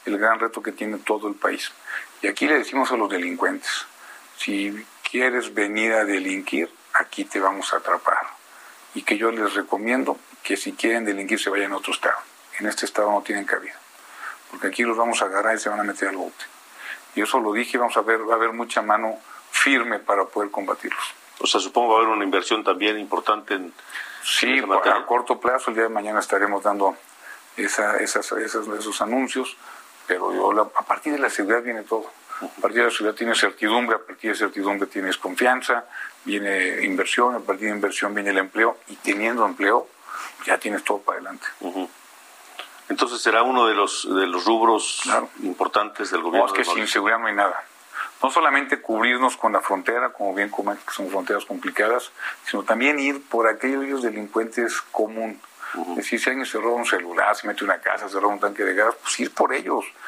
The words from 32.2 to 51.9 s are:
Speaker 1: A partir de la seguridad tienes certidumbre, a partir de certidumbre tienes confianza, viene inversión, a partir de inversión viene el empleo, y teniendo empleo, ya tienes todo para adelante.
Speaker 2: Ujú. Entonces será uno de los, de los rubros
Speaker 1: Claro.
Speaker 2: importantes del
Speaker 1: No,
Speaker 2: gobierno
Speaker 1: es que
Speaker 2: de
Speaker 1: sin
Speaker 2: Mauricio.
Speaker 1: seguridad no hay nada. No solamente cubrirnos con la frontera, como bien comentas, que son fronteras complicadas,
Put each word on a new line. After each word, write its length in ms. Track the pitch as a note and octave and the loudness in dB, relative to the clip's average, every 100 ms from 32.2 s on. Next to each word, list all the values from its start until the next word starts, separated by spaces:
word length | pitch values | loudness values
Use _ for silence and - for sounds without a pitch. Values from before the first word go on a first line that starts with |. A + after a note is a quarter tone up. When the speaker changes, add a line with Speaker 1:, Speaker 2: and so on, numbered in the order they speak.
| - - | -14 -12
Speaker 1:
A 200 | F#2 - | -12 -4
partir 180 | - A2+ | -2 2
de 60 | A#2+ | 2
la 60 | |
seguridad 240 | A2+ G#2+ G#2+ | 2 -2 -2
tienes 240 | A#2 A2+ | 0 2
certidumbre, 560 | G#2 - G#2+ A#2 A#2+ A2 | 2 2 2 2 2 0
a 40 | |
partir 320 | - F#2 A2 | -2 -8 -4
de 60 | G2 | -2
certidumbre 500 | G#2 G2+ G2 G2+ G2 | -2 -2 -2 -2 -2
tienes 300 | G2+ F#2+ F#2 | -4 -4 -4
confianza, 680 | F#2+ F2+ B2 B2+ B2+ A#2+ - - - - | -4 0 2 2 2 -2 -2 -14 -14 -12
viene 600 | - G2+ G2+ F#2+ F#2 - | -6 -4 -2 0 0 0
inversión, 520 | G2 F#2 F#2+ - B2 A#2+ | -2 0 0 2 2 2
a 40 | |
partir 300 | - F#2+ G#2+ | -2 -2 -2
de 60 | G#2 | -2
inversión 380 | G2+ F#2 G#2 | -2 0 -2
viene 160 | G#2 G2+ | -2 0
el 80 | F#2+ | 0
empleo, 400 | F#2+ G#2 A2+ A#2+ - | 0 2 2 0 -10
y 80 | G#2 | -10
teniendo 480 | - G2+ A2 A#2+ G#2 | -4 0 0 2 0
empleo, 420 | F2+ G2+ A#2 - - - - - - - | 2 2 2 0 -12 -14 -12 -12 -10 -2
ya 140 | - | -2
tienes 240 | A2 G2 | -2 -4
todo 160 | - G#2 | -2 -2
para 180 | - F2+ | -2 -4
adelante. 300 | F2+ F2+ - - | -8 -10 -12 -8
Speaker 2:
Ujú. 280 | F#2 F#2 F2+ - - - - - - - - - - | -8 -6 -8 -10 -20 -20 -20 -20 -20 -16 -16 -18 -6
Entonces 320 | G2 A#2+ A#2+ | -2 0 2
será 200 | A#2 A2 | 4 6
uno 240 | B2 B2+ A2+ | 6 6 4
de 80 | |
los, 340 | G#2 G2 - - | 6 2 0 0
de 140 | F#2 F#2+ | 2 2
los 180 | F2 G2 | 2 4
rubros 540 | A2+ A2 A2 - - | 6 6 4 2 -4
Speaker 1:
Claro. 260 | - A2+ A#2 - | 0 0 0 -6
Speaker 2:
importantes 720 | G2 F2 - G#2+ G#2 - G2 | -6 -2 0 2 0 -4 -2
del 80 | F2+ | -2
Speaker 1:
No, 80 | E2 | 2
Speaker 2:
gobierno 200 | E2+ B2 | 4 4
Speaker 1:
es 60 | |
que 60 | B2+ | 4
Speaker 2:
de 60 | C#3 | 2
Speaker 1:
sin 80 | |
Speaker 2:
Mauricio. 200 | F2+ G#2 | 0 2
Speaker 1:
seguridad 260 | A2 G2+ A2+ | 2 4 2
no 80 | A2+ | 2
hay 80 | G2+ | 2
nada. 280 | G2+ E2 - - - - - - | 2 2 -8 -20 -16 -10 -10 -2
No 100 | C3+ | 2
solamente 500 | E3 D#3+ C#3 C#3 C#3 | 4 4 4 2 -2
cubrirnos 540 | - A2+ A#2 B2 B2+ - | 0 0 2 4 2 2
con 160 | A2+ | 2
la 80 | G2 | 2
frontera, 480 | - F#2+ F2+ A#2 B2 | 2 0 2 0 0
como 240 | - G2+ | -2 -4
bien 160 | F#2 G2+ | -2 -2
comentas, 360 | - G2 G2+ - | -2 -4 -4 -8
que 80 | |
son 160 | - F#2+ | -8 -4
fronteras 360 | F#2+ F2+ G2+ - | -4 -2 -2 -2
complicadas, 680 | F#2+ F2+ - G#2+ | -8 -6 0 2